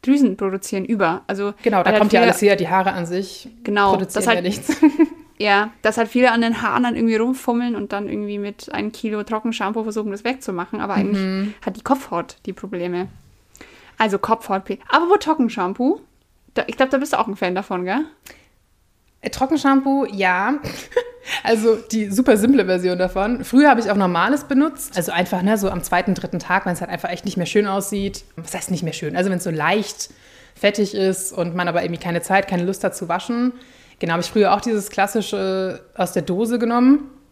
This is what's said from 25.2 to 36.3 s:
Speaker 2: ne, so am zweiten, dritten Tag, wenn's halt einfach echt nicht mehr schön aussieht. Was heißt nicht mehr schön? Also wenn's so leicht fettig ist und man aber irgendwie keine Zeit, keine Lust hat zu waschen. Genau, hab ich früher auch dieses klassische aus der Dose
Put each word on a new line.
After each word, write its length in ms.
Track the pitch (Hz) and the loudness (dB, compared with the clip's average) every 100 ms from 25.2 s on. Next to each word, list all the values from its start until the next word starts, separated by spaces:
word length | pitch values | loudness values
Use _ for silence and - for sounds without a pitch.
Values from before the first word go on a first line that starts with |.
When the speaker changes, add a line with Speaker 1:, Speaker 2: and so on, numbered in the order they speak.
| 180 185 | 0 0
Speaker 2:
ne, 160 | 185 214 | 2 2
so 120 | 196 | 0
am 140 | 180 | -4
zweiten, 300 | - 175 185 180 | 0 0 0 -2
dritten 240 | - - | -4 -8
Tag, 260 | - 185 196 | -2 -2 0
wenn's 140 | 175 | -4
halt 100 | 175 | -6
einfach 200 | 175 175 | -6 -6
echt 160 | 175 202 | -6 -6
nicht 100 | 180 | -4
mehr 100 | 165 | 0
schön 220 | 208 208 | 0 0
aussieht. 560 | 196 190 202 196 - - - | -2 -4 -4 -6 -8 -16 -16
Was 160 | 165 185 | -10 -10
heißt 160 | - | -4
nicht 100 | 175 | -4
mehr 120 | 165 | -4
schön? 240 | - - 170 | -6 -6 -2
Also 120 | 190 | -2
wenn's 140 | 180 | -2
so 80 | 175 | -4
leicht 580 | 156 151 208 208 - - - _ - - - | -2 0 0 -2 -10 -14 -16 _ -20 -20 -2
fettig 400 | 202 208 196 208 | -2 0 -2 0
ist 380 | 190 190 - | 0 0 -6
und 200 | - 175 | -4 -4
man 140 | 175 175 | -2 -2
aber 160 | 170 | 0
irgendwie 180 | 165 170 | -2 -6
keine 200 | 175 170 | -4 -4
Zeit, 260 | - 196 196 | 2 0 2
keine 160 | 180 | -2
Lust 220 | 175 190 190 | -2 -2 -4
hat 100 | - | -4
zu 140 | 165 | -4
waschen. 420 | 175 - 240 247 247 - - _ _ | -4 -2 -2 -2 -4 -20 -20 _ _
Genau, 140 | 170 | -4
hab 80 | 170 | -2
ich 60 | 170 | 0
früher 260 | 214 196 | 2 4
auch 80 | 202 | 2
dieses 280 | 240 214 196 | 0 -4 -4
klassische 920 | - 202 226 190 202 190 190 185 165 - - | -2 0 0 -4 -4 -2 -2 -4 -8 -14 -4
aus 160 | 180 | -2
der 80 | 190 | -2
Dose 380 | 180 | -2